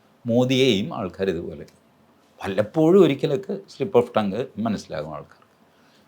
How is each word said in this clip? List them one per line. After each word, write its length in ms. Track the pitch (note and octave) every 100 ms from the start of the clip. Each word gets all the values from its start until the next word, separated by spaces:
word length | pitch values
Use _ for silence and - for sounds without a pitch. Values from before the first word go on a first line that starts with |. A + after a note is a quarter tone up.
| _ _ A#2+
മോദിയെയും 720 | A#2 B2+ C3 C3 G2 E3+ -
ആൾക്കാർ 320 | F#2+ - G2
ഇതുപോലെ 360 | E2 E2 D2+ D2+ _ _ _ _ _ _ -
വല്ലപ്പോഴും 580 | G2+ F#2+ G#2 D#3+ D#3 G3
ഒരിക്കലൊക്കെ 500 | D#3+ C#3 D#3 C3+ -
slip 400 | - - - G2 B2
of 80 | - A2
tongue 280 | G2+ G2+ C#3 G2
മനസ്സിലാകും 580 | A2+ F#2+ - D#2+ D#2 D2
ആൾക്കാർക്ക്. 280 | C#2+ _ _ _ _ _ _ _